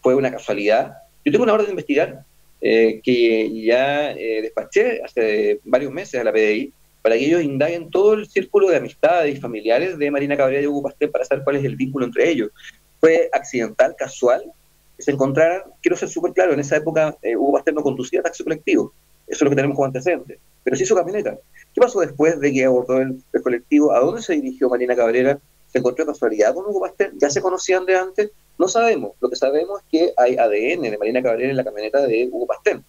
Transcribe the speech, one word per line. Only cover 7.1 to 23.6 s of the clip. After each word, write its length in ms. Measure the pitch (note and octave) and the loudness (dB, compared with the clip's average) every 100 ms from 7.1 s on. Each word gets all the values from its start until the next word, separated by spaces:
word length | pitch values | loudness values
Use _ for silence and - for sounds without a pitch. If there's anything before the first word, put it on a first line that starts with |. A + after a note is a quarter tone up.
| A#2 | 2
que 120 | C#3 | 2
ellos 140 | E3+ | 0
indaguen 480 | D3 C#3 D3+ E3+ E3 | 0 0 -2 -2 -4
todo 240 | F3+ G#3 | 2 4
el 140 | G#3+ - | 2 0
círculo 400 | G3 - G3+ F#3+ | -4 0 2 4
de 60 | D3+ | 2
amistades 640 | A#2 - D3+ F3 D3+ C#3 | -2 0 2 4 0 -2
y 20 | |
familiares 580 | C3 A2 G#2+ A#2+ F3+ E3 | -8 -6 0 0 0 -2
de 140 | C#3+ | -2
Marina 240 | C#3+ C#3+ C#3+ | -2 -2 0
Cabrera 260 | C3+ C#3 | 2 2
y 40 | C#3+ | -2
Hugo 160 | C#3+ | -2
Pastel 260 | C#3 - D3 | -6 -4 -2
para 140 | - | -2
saber 220 | C3 C#3 C#3 | -2 -2 0
cuál 120 | C#3+ | -2
es 60 | |
el 140 | C#3 A2+ | -4 -4
vínculo 280 | C3 C3+ B2 | -6 -4 -4
entre 240 | A#2 D3 | 0 0
ellos. 200 | D3 G#2 _ - _ _ _ | 0 -4 _ -20 _ _ _
¿Fue 300 | D#3+ E3 E3 | 4 4 2
accidental, 640 | - - B2 A2+ - B2+ - | -2 -2 -4 -4 2 0 2
casual 460 | C3 - B2 C#3+ G#3+ - _ _ _ - | -10 0 2 2 -2 -20 _ _ _ -6
que 60 | |
se 80 | - | -4
encontraran? 500 | C#3 C#3 C#3 E3 F#3 - - | 0 0 4 2 2 -8 -4
Quiero 140 | E3+ F3 | -2 -2
ser 140 | F#3+ | -4
súper 240 | E3+ E3+ | -4 -2
claro, 200 | - F#3 | 2 2
en 60 | C#3+ | 2
esa 160 | C#3 D3+ | 0 -2
época, 400 | D#3 D3+ D#3 - | 0 0 0 -2
eh, 160 | G#2+ A#2 | -4 0
Hugo 160 | C#3 | 2
Pastel 220 | C#3+ D#3+ D3+ | 2 0 0
no 80 | |
conducía 380 | C#3+ B2 B2+ F3 | -2 -4 -4 -2
taxi 220 | E3+ - | -2 -6
colectivo. 500 | - D#3 - D#3 G#2 _ _ _ - | -8 -6 0 0 0 _ _ _ -14
Eso 100 | - | -2
es 40 | |
lo 60 | C#3+ | 0
que 40 | C3+ | 2
tenemos 200 | C#3+ C#3 | 0 0
como 100 | C3+ | -2
antecedente. 540 | C3 D#3 E3 - - _ _ | -2 -2 -4 -6 -20 _ _
Pero 120 | - - | -4 -2
sí 100 | F#3 | 0
su 100 | G#3+ | 0
camioneta. 420 | E3 G#3 C3+ G#2+ _ - _ | 0 -4 -6 -8 _ -20 _
¿Qué 60 | - | 2
pasó 200 | B3 G3+ | 2 2
después 400 | D#3 C3+ D#3 D#3+ | -2 2 0 2
de 120 | C#3+ | 0
que 140 | C3 C3 | 2 2
abordó 340 | B2+ B2 C3 | 2 2 0
el, 220 | C3 C3 _ | 0 -6 _
el 100 | - | -4
colectivo? 520 | B2+ A#2+ | -2 -4